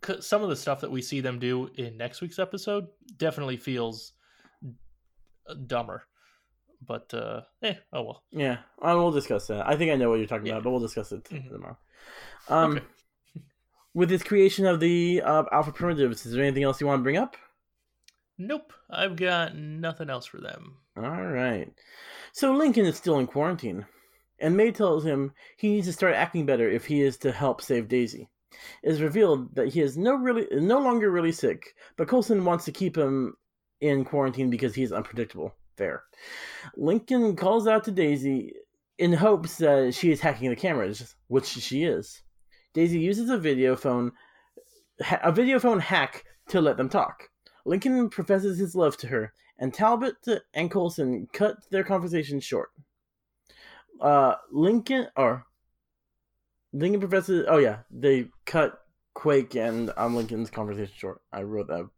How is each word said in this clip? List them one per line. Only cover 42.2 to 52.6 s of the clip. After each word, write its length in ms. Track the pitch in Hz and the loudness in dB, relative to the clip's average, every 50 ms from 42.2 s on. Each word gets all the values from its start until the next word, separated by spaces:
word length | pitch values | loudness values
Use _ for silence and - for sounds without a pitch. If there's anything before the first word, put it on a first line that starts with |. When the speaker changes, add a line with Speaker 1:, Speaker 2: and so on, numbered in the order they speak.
| - - _ _ _ _ _ _ _ _ _ | -20 -20 _ _ _ _ _ _ _ _ _
Speaker 2:
Daisy 260 | 160 165 175 170 170 | 2 2 2 2 2
uses 280 | 160 180 202 208 233 233 | 2 0 0 0 0 -2
a 80 | 262 220 | -2 0
video 360 | 165 156 143 127 131 127 127 | 0 0 2 4 4 2 2
phone, 380 | 123 - 143 123 123 123 120 - _ - _ _ _ _ _ _ - - _ _ _ _ _ _ _ - | 2 0 0 0 0 -2 -4 -6 _ -20 _ _ _ _ _ _ -20 -20 _ _ _ _ _ _ _ -4
ha-, 160 | - 185 - - | -2 -2 0 2
a 80 | 170 165 | 2 4
video 260 | 185 247 247 269 254 | 4 4 4 4 4
phone 220 | - 247 226 196 | 4 4 2 2
hack 440 | 156 - 190 175 139 135 - - - - - _ _ - | 0 0 0 0 0 -2 -6 -14 -20 -20 -20 _ _ -2
to 120 | - 190 | 0 2
let 160 | 165 147 131 | 2 2 2
them 120 | - 131 135 | 2 -2 0
talk. 400 | - 202 156 - - _ - - _ _ _ _ _ _ _ | 0 0 0 0 -4 _ -20 -20 _ _ _ _ _ _ _
Lincoln 440 | - 165 196 - 269 262 254 247 214 | -4 -2 -2 0 0 2 2 0 0
professes 500 | - - 175 - 202 196 190 202 190 170 | -2 -6 0 2 2 2 2 0 -2 -2
his 180 | 196 180 170 | -4 -2 0
love 200 | 185 175 151 139 - | 2 2 2 2 -2
to 100 | - 120 | -8 -4
her, 240 | 135 120 110 107 _ _ _ _ _ _ | -4 -4 -4 -4 _ _ _ _ _ _
and 160 | 127 135 127 | -6 -6 -2
Talbot 400 | - 208 220 240 226 247 262 - _ _ 240 226 185 - _ _ | 2 2 2 2 2 0 -4 -6 _ _ -2 -2 -2 -4 _ _
and 180 | 151 160 170 | -4 -4 -2
Coulson 560 | - 202 180 170 165 - 147 127 127 107 87 - _ | 0 0 0 0 -2 -2 -2 -2 -2 -4 -6 -8 _
cut 240 | - 208 214 - - _ _ - | 0 0 0 0 -2 _ _ -2
their 100 | 190 190 | -2 0
conversation 560 | - 196 190 170 180 165 170 151 139 143 139 | 0 0 -2 -2 -2 -2 -2 -2 -2 -6 -6
short. 320 | 135 - - 107 | -6 -4 -4 -4